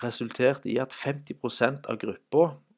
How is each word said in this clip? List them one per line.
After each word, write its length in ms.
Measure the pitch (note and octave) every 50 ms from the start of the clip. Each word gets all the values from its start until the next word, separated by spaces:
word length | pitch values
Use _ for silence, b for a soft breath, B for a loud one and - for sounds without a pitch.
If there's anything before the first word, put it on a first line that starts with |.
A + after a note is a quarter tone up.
| A#2+
resulterte 640 | A#2+ A2+ - A#2+ A2+ - - B2+ C3 C#3 C#3 - -
i 80 | G#2+ B2
at 140 | C3 C3 -
femti 400 | - - C3+ C#3+ D3 C#3+ - -
prosent 540 | - - A#2+ - - A#2+ A#2+ C#3 C#3+ - -
av 80 | A2+ G#2+
gruppa 520 | - A2 F#2+ - _ _ - D3 E3+ E3 C#3+ C#3+ _ _ _